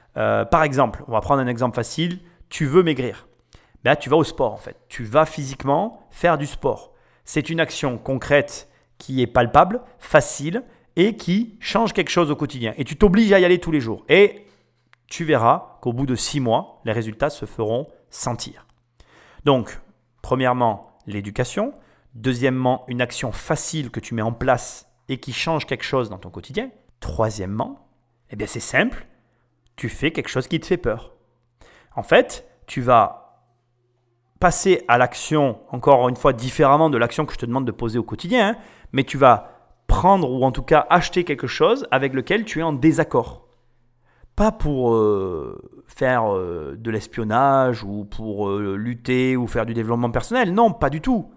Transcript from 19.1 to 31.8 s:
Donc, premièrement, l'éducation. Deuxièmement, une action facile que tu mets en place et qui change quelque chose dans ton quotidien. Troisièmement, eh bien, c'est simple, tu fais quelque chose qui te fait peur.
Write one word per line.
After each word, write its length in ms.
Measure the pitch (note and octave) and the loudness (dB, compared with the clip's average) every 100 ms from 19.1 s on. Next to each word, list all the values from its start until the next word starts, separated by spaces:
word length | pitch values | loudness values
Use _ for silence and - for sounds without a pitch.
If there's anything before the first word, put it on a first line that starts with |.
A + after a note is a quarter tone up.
| _ _ - C#3+ | _ _ -6 2
Donc, 340 | C3 G#2 - - _ _ _ | 2 0 -12 -18 _ _ _
premièrement, 760 | - C3 B2+ B2 A#2 G2 - _ - | -4 0 2 2 0 -2 -8 _ -12
l'éducation. 640 | G#2 G2+ G#2 B2 - A#3+ - _ _ _ | -10 -8 -6 -4 -4 -6 -8 _ _ _
Deuxièmement, 680 | A#2 B2+ B2 C3 C3 B2+ C3 - | -8 -4 0 0 0 0 -2 -4
une 140 | B2 | -4
action 300 | B2 - B2 | -4 -4 -8
facile 580 | - - D#3 - D#3+ B2 | -8 -4 -4 -4 -6 -8
que 120 | - | -10
tu 120 | - | -8
mets 80 | A2+ | -4
en 120 | A2 | -4
place 560 | A#2 C3 A#2+ - - - _ - | -2 0 0 0 -14 -20 _ -10
et 100 | C3 | -10
qui 140 | - | -8
change 340 | A#2+ E3+ D#3 - | -6 -2 -2 -4
quelque 180 | B2 | -8
chose 260 | - C3+ A2+ | -4 -2 -4
dans 80 | F#2 | -8
ton 120 | F#2+ | -16
quotidien. 400 | - - C3+ C4 - _ _ | -16 -12 -10 -10 -12 _ _
Troisièmement, 880 | - - A2 G#2 F#2+ G#2+ G#3+ C#4 _ _ _ _ - | -8 -2 -2 -2 -6 -6 -8 -10 _ _ _ _ -16
eh 60 | G#2+ | -10
bien, 120 | G#2+ | -8
c'est 120 | A#2+ | -8
simple, 480 | - C3 A3+ - - _ _ _ _ _ _ - | -4 0 0 -4 -16 _ _ _ _ _ _ -10
tu 100 | A2+ | -10
fais 240 | - D3 | -4 -4
quelque 180 | D#3+ - | -4 -6
chose 180 | C3 - | -6 -4
qui 120 | - | -4
te 60 | - | -2
fait 120 | F3+ | -4
peur. 360 | A#2+ G#2+ - _ _ _ _ _ _ _ | -2 -6 -8 _ _ _ _ _ _ _